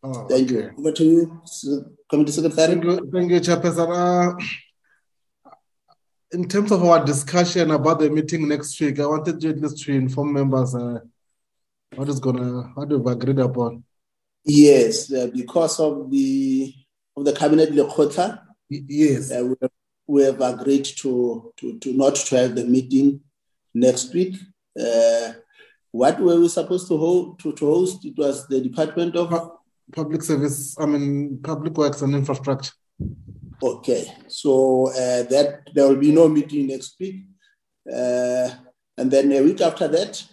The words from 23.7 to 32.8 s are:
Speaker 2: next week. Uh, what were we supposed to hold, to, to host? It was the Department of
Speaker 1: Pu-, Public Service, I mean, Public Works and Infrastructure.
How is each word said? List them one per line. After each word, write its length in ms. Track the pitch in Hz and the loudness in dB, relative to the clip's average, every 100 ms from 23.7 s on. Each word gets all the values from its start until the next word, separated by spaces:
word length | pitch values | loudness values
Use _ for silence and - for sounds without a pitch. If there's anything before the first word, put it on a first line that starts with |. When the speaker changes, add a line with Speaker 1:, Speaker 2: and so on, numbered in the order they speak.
Speaker 2:
next 400 | 117 127 123 - | 2 2 2 -2
week. 220 | 170 185 - - _ _ - | -4 -4 -6 -18 _ _ -8
Uh, 540 | 117 113 113 117 - - _ _ _ _ _ | -2 2 4 2 -4 -12 _ _ _ _ _
what 280 | 113 131 160 | 0 0 2
were 200 | 185 170 | 2 4
we 80 | 170 | 4
supposed 400 | 170 160 180 180 | 2 -4 -4 -2
to 100 | 160 | -2
hold, 420 | 160 180 165 - | 2 0 -2 -10
to, 120 | 156 | -10
to 120 | 147 147 | -4 0
host? 400 | 160 185 - - | 2 0 -4 -14
It 120 | - | -4
was 300 | 143 139 - | -2 -2 -4
the 140 | 131 | -2
Department 540 | 127 120 156 170 170 170 | -2 -2 -4 -2 -2 -2
of 140 | 170 | -2
Speaker 1:
Pu-, 220 | 170 170 - _ _ _ | -2 -6 -16 _ _ _
Public 320 | - 151 156 | -10 -6 -6
Service, 520 | - 147 147 131 - - | -2 -2 -2 -4 -10 -6
I 60 | 156 | -2
mean, 540 | 147 143 143 143 131 | 0 -2 -4 -4 -8
Public 340 | - 151 156 156 | -8 -8 -6 0
Works 240 | 147 143 | -2 0
and 140 | 139 143 | -2 -2
Infrastructure. 560 | 139 127 135 135 - _ | -2 -4 -4 -6 -6 _